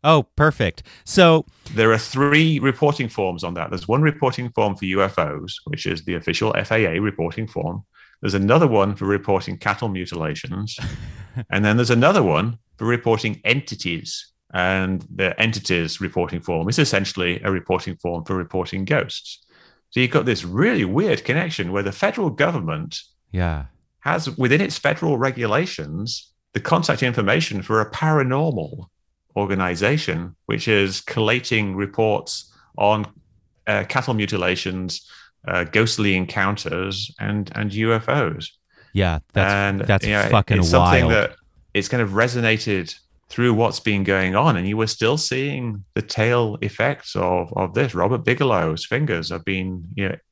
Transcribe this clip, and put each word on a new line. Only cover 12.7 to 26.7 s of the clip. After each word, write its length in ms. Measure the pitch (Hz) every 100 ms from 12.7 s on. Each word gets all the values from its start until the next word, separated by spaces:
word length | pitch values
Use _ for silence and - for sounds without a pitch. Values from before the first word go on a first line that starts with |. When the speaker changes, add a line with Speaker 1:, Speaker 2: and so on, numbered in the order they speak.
| _
Speaker 2:
for 80 | 110
reporting 540 | 120 117 110 117 101 110
entities. 880 | 131 - 101 90 82 - - - _ _
And 500 | 92 90 95 92 92 - 92
the 240 | 95 -
entities 580 | 110 110 - 87 82 -
reporting 400 | 90 92 87 87
form 260 | 87 85 87
is 80 | 120
essentially 640 | 143 98 98 - 90 87
a 80 | 101
reporting 460 | 95 - 92 - 85
form 280 | 87 85 80
for 100 | 95
reporting 500 | 85 95 87 95 95
ghosts. 540 | 147 - - - - _ _ _ _ _
So 100 | -
you've 120 | 127
got 140 | 147 123
this 180 | 104
really 420 | 90 98 202 214 95
weird 380 | 113 208 -
connection 480 | - 156 175 160 87
where 100 | 98
the 100 | 98
federal 380 | 98 202 220 180
government 680 | 107 156 165 82 78 - - - _ _
Speaker 1:
Yeah. 340 | 92 87 76 67 _ _ _
Speaker 2:
has, 280 | 139 170 147 -
within 240 | 127 147
its 160 | 196 -
federal 400 | 147 156 165 131
regulations, 1160 | 135 127 113 117 180 - 73 80 113 - - _ _
the 60 | -
contact 420 | -